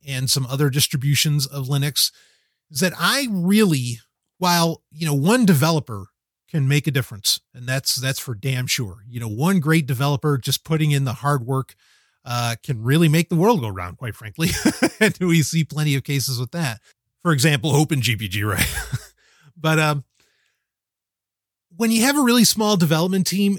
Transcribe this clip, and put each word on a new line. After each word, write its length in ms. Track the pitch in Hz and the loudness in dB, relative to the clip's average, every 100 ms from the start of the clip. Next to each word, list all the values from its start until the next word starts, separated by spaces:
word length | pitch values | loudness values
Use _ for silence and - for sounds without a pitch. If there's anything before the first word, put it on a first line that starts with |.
| 143 | -8
and 240 | 135 131 | -6 -2
some 160 | 143 127 | -2 -2
other 220 | 135 147 | 0 0
distributions 760 | 135 - 147 135 143 160 147 135 | 0 -2 -2 0 0 2 0 -2
of 200 | 143 127 | -8 -4
Linux, 440 | 143 143 - - _ _ _ _ _ _ | -2 -2 -2 -4 _ _ _ _ _ _
is 120 | 147 | -2
that 100 | 180 - | -2 0
I 280 | 175 254 269 | 0 0 -2
really, 720 | 196 175 208 214 147 123 113 _ _ _ _ | -2 2 4 4 2 -2 -8 _ _ _ _
while, 440 | 175 175 165 160 _ | 0 2 2 -2 _
you 120 | 151 160 | -8 -2
know, 80 | 143 | 0
one 320 | 147 247 214 | 2 4 6
developer 640 | 156 151 165 - 104 95 _ _ _ _ | 4 4 0 -4 -12 -14 _ _ _ _
can 200 | 165 135 | -2 2
make 180 | 143 156 | 2 2
a 60 | |
difference, 500 | 139 123 101 - - _ 123 | -2 -4 -6 -4 -4 _ -18
and 100 | 123 | -6
that's, 280 | 131 - - | -6 -4 -4
that's 240 | 131 135 | -4 -6
for 160 | - 110 | -8 -8
damn 320 | 135 127 127 | -6 -6 -4
sure. 300 | - 110 90 104 | -4 -6 -10 -14
You 100 | 120 | -10
know, 80 | 117 | -8
one 320 | 107 160 196 | -2 0 2
great 280 | 147 160 131 | 2 2 2
developer 500 | 123 143 143 156 139 | -2 0 0 0 -2
just 260 | 127 131 | -2 -6
putting 280 | - 160 151 | -2 -2 2
in 140 | 143 135 | 0 -2
the 80 | |
hard 300 | - 143 143 | -4 -2 -2
work, 300 | 117 135 127 - _ _ _ _ | -2 -4 -4 -14 _ _ _ _
uh, 320 | 123 120 120 117 | -8 -4 -4 -4
can 220 | - 120 | -6 -6
really 240 | 113 151 165 | 0 4 4
make 220 | 156 170 | 4 2
the 60 | 170 | 2
world 260 | 190 233 | 4 2
go 60 | 113 | 0
round, 300 | 95 90 - | -6 -10 -10
quite 180 | 123 - | -12 -12
frankly. 340 | 107 - 175 170 - - | -14 -4 -2 0 0 -2
<laughs> 240 | - - | -8 0
And 180 | 214 - | 0 0
we 220 | 180 170 | 2 2
see 220 | 147 165 | 2 0
plenty 320 | 151 147 151 139 | -4 -2 -2 -2
of 80 | |
cases 360 | - 139 120 120 | -2 -4 -2 -4
with 120 | 123 | -6
that. 300 | 170 151 110 _ _ _ _ | -4 -6 -6 _ _ _ _
For 80 | 175 | -2
example, 440 | 147 147 147 151 143 | 2 2 2 2 2
Open 260 | 156 147 | 2 0
G 140 | 117 107 | -2 -4
P 120 | 107 | -4
G, 160 | 101 | -4
right? 240 | 104 92 - - - - - _ | -2 0 -2 -2 -8 -10 -12 _
<laughs> 420 | _ _ _ - | _ _ _ -6
But, 200 | 156 156 | 0 2
um, 240 | 156 147 - _ _ _ _ _ _ _ _ _ _ _ _ _ _ _ _ 170 | 2 -2 -6 _ _ _ _ _ _ _ _ _ _ _ _ _ _ _ _ -4
when 140 | 226 | 0
you 140 | 226 | 2
have 140 | 240 285 | 4 4
a 40 | |
really 220 | 254 240 | 4 6
small 340 | 220 - 214 208 | 4 4 2 4
development 480 | 160 160 180 190 180 | 4 2 2 0 0
team, 320 | 185 202 | 0 0